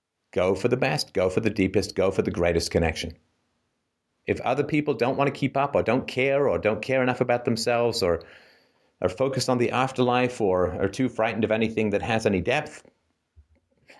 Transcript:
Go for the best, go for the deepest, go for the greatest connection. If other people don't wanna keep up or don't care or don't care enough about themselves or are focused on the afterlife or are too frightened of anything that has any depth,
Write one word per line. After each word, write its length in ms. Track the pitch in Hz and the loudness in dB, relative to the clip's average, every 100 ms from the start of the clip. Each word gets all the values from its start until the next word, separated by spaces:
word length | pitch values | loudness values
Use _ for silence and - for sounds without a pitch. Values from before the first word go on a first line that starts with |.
| _ _ _ | _ _ _
Go 220 | 95 90 | 0 2
for 140 | 98 123 | 2 0
the 80 | 127 | 0
best, 360 | 139 147 - | 0 -2 -4
go 160 | - 92 | 0 0
for 120 | - | 0
the 100 | 113 | 0
deepest, 440 | - 92 104 95 | 0 0 0 -2
go 160 | - 95 | 0 0
for 120 | 98 | 0
the 80 | 98 | -2
greatest 400 | 92 85 82 - | 0 0 0 0
connection. 460 | 85 82 - 82 - _ _ _ _ _ _ _ _ _ _ - | 0 0 -2 -8 -12 _ _ _ _ _ _ _ _ _ _ -4
If 140 | 101 | -2
other 240 | 113 135 | -2 -2
people 300 | 139 151 147 | 0 -2 -2
don't 220 | 127 117 135 | -2 -2 0
wanna 140 | 139 | 0
keep 260 | 135 135 139 | 0 -2 0
up 180 | 139 | 0
or 80 | 92 | 2
don't 240 | 98 127 113 | 2 0 0
care 420 | - 135 139 135 | -2 0 2 2
or 100 | 87 | 2
don't 240 | 104 110 | 0 -2
care 200 | - 131 | 0 0
enough 180 | 127 123 | 2 2
about 240 | 123 120 | 2 0
themselves 580 | - 117 - 117 120 107 | 0 -2 0 2 2 0
or 200 | 92 82 - - - _ _ _ _ - | 0 0 -4 -20 -20 _ _ _ _ -4
are 60 | 92 | -2
focused 400 | - 135 135 123 | 0 -2 -2 0
on 100 | 123 | 0
the 140 | 120 | 0
afterlife 680 | 117 131 - 123 123 123 123 | 0 -2 0 0 2 0 0
or 320 | 104 92 90 90 | 0 2 0 0
are 80 | 95 | -2
too 200 | - 131 | 0 -2
frightened 360 | - 113 104 | 0 -2 0
of 60 | 107 | 0
anything 400 | 110 110 110 107 | 2 0 0 0
that 120 | 98 | 0
has 240 | 98 113 107 | 0 0 0
any 140 | 95 | 0
depth, 440 | 87 139 151 - - _ _ _ _ - - _ _ _ _ - | 0 -2 -2 -10 -20 _ _ _ _ -20 -20 _ _ _ _ -20